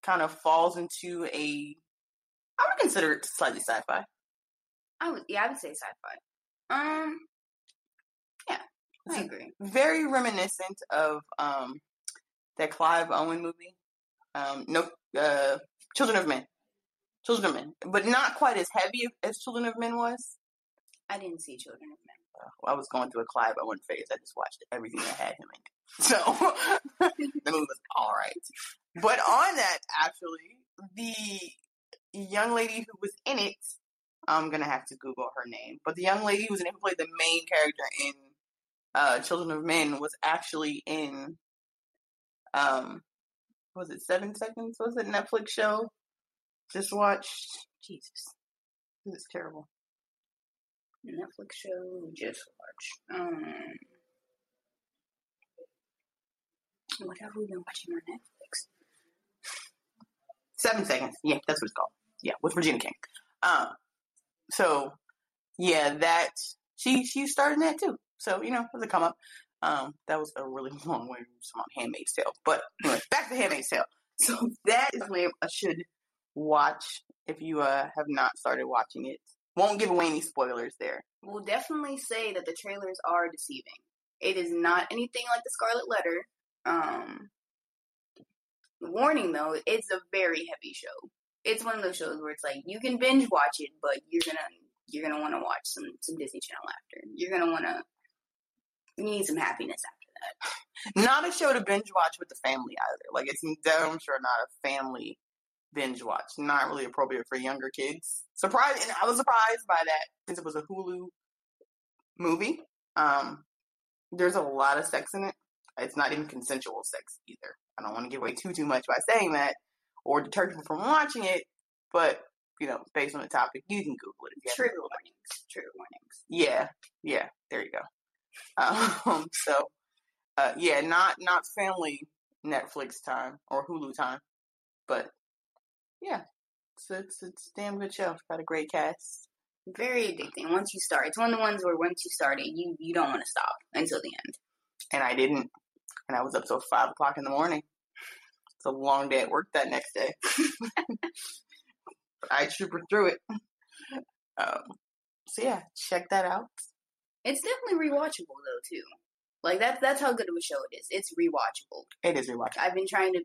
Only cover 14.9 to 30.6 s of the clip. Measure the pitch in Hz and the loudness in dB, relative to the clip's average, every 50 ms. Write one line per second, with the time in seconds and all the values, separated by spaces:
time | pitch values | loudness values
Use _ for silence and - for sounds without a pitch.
14.9 | - - _ _ - 139 147 151 143 139 139 139 135 - - _ _ _ - - | -4 -18 _ _ 0 2 4 4 4 4 4 4 2 0 -2 _ _ _ -14 -4
15.9 | - - 277 220 220 190 170 151 135 127 131 _ _ _ _ _ _ _ _ _ | 0 2 4 4 4 4 4 2 0 -2 -2 _ _ _ _ _ _ _ _ _
16.9 | _ _ _ _ _ _ - - 233 214 196 175 143 - - 151 - - - 175 | _ _ _ _ _ _ 0 0 2 4 2 2 0 0 -6 -10 -12 -12 -4 0
17.9 | 190 202 190 226 247 262 277 - - - 294 254 226 196 175 - - 208 185 190 | 0 2 4 6 4 6 4 2 2 4 4 4 4 4 0 0 2 2 2 2
18.9 | 226 240 240 240 - _ - 208 220 - - 262 233 240 240 233 226 233 233 233 | 0 -2 -4 -4 -4 _ -4 -4 -4 -4 -8 -6 -4 -2 -2 -2 -2 -2 -4 -2
19.9 | 233 233 233 233 240 247 - - - _ _ _ _ _ _ _ _ _ _ _ | 0 0 0 0 -2 -4 -10 -14 -18 _ _ _ _ _ _ _ _ _ _ _
20.9 | _ _ _ - 202 196 190 180 165 165 - - 127 123 - 139 113 - 151 151 | _ _ _ -8 -8 -8 -6 -8 -10 -10 -12 -14 -14 -14 -16 -16 -18 -20 -20 -20
21.9 | - _ _ - - _ _ _ - - - - - - - - 139 143 131 - | -20 _ _ -20 -20 _ _ _ -20 -20 -20 -20 -16 -6 -2 -2 -2 -2 -2 -4
22.9 | - 127 123 127 123 117 117 - - 123 113 113 110 - - 113 107 98 - - | -2 -2 -2 -2 -4 -4 -4 -2 0 0 2 2 0 -2 -4 -6 -6 -8 -6 -8
23.9 | 90 - - - - - - - - - - - - - - - - 120 113 113 | -8 -8 -6 -8 -8 -8 -10 -10 -8 -6 -6 -6 -8 -10 -12 -10 -8 -8 -8 -8
24.9 | - - - - - - - - - - - - - - - - _ _ _ - | -8 -6 -6 -6 -4 -4 -6 -6 -6 -10 -14 -20 -20 -20 -20 -20 _ _ _ -14
25.9 | - - - - 247 196 170 - - - - - - - 494 466 392 - - 277 | -4 2 4 6 6 6 4 4 4 4 4 4 4 4 2 2 2 2 0 -2
26.9 | - - 370 349 - - 294 269 - 294 - - 320 - - - - - - - | 0 4 4 4 4 2 -4 -4 -4 -4 -2 0 2 2 0 0 -4 -8 -8 -4
27.9 | - - 120 107 - 104 101 - - 349 - - - - - - - _ _ _ | 0 0 2 2 2 0 0 -2 -6 -8 -12 -14 -14 -14 -14 -14 -14 _ _ _
28.9 | - 170 175 214 247 240 - - 220 262 330 392 359 277 220 185 170 147 - - | -4 2 4 4 6 6 6 6 8 8 6 6 4 4 2 2 2 0 -4 -4
29.9 | - 156 160 165 - - 180 165 165 160 165 170 - _ | 0 2 2 2 0 -4 -10 -10 -10 -10 -14 -18 -20 _